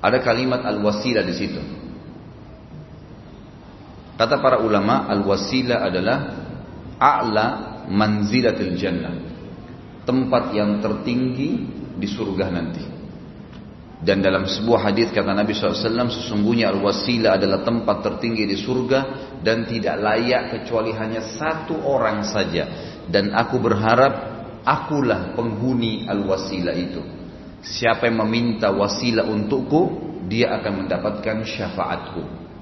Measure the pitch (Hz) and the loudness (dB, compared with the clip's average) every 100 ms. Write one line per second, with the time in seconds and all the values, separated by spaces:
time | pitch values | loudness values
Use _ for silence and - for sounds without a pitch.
0 | 98 127 123 117 131 123 107 104 104 101 | 4 4 4 2 2 0 0 0 2 2
1 | 127 110 90 85 95 - - - - - | 2 2 2 -2 -4 -4 -8 -10 -12 -14
2 | - - - - - - - - - - | -16 -16 -18 -18 -18 -20 -18 -18 -18 -18
3 | - - - - - - - - - - | -18 -20 -18 -18 -18 -20 -20 -20 -18 -18
4 | - - 113 139 131 123 110 101 101 131 | -18 -2 2 4 4 4 4 4 4 2
5 | - 101 98 95 - 131 123 117 98 90 | 2 2 2 2 2 0 2 2 2 0
6 | 98 135 143 - - - - - - - | 2 0 -2 -8 -10 -12 -14 -16 -16 4
7 | 135 - 117 107 113 131 - - - 98 | 4 4 2 2 2 0 -8 -12 -2 2
8 | 107 104 101 127 123 - 95 87 98 87 | 2 2 2 4 4 2 -2 0 0 -2
9 | 82 - - - - - - - - - | -4 -6 -10 -12 -14 -14 -16 -16 -18 -10
10 | - 127 127 127 - 104 104 104 110 104 | 0 2 4 2 2 0 2 2 0 -2
11 | 127 120 127 123 143 240 - - - 92 | -2 0 0 0 -2 -2 -4 -8 -10 -4
12 | 98 - 98 95 90 90 82 - - - | -4 -2 -2 -2 -2 -2 -4 -6 -8 -12
13 | - - - - - - - - - - | -14 -14 -16 -16 -16 -16 -16 -18 -18 -6
14 | 82 98 95 95 95 - 110 113 104 101 | 2 4 4 2 0 -2 2 4 4 2
15 | 113 - 98 101 104 107 - 104 113 117 | 2 2 0 0 0 0 0 0 0 0
16 | 120 - - 107 104 117 107 98 101 95 | 0 -2 -4 0 2 4 4 2 2 0
17 | - 120 110 95 98 98 - 117 107 104 | 0 2 4 4 4 2 2 0 2 0
18 | - - 120 113 101 98 - 127 117 135 | 0 -2 -2 0 0 0 0 0 2 2
19 | 135 - - - 90 113 113 117 101 78 | 0 -6 -10 -2 0 2 0 -2 0 0
20 | 107 110 120 123 123 113 - 117 113 107 | 2 2 4 2 0 -6 -2 0 0 -2
21 | 110 110 107 - 156 156 - 156 139 135 | -4 -4 -6 -4 -2 -2 -4 -4 0 2
22 | 110 107 104 107 87 82 76 - - - | 2 0 -2 0 0 0 -2 -6 -12 -12
23 | - 92 101 113 117 127 113 104 110 120 | 0 2 4 2 2 2 2 4 4 6
24 | 139 135 - - - - - 143 - 151 | 6 4 -8 -10 -12 -4 0 0 0 0
25 | 123 98 90 117 117 104 127 120 117 107 | 2 2 0 -2 -2 -2 0 2 0 -2
26 | 104 101 98 95 - 98 87 82 90 82 | -2 -2 0 0 -2 -2 -2 -2 -4 -6
27 | - - - - - - - - 117 113 | -8 -12 -14 -14 -16 -16 -12 0 2 2
28 | 120 113 107 117 120 104 104 98 101 - | 2 2 2 2 2 2 2 4 2 2
29 | 123 113 107 107 104 135 - 151 180 - | 2 2 2 0 0 0 2 4 4 0
30 | - - 90 110 120 - 107 98 95 90 | -8 -8 -4 0 2 2 -2 -2 -2 -2
31 | 101 104 110 107 110 - 92 95 78 85 | -2 -2 -4 -2 -4 -4 -6 -4 -2 -4
32 | - - 71 - - - | -6 -8 -8 -10 -14 -16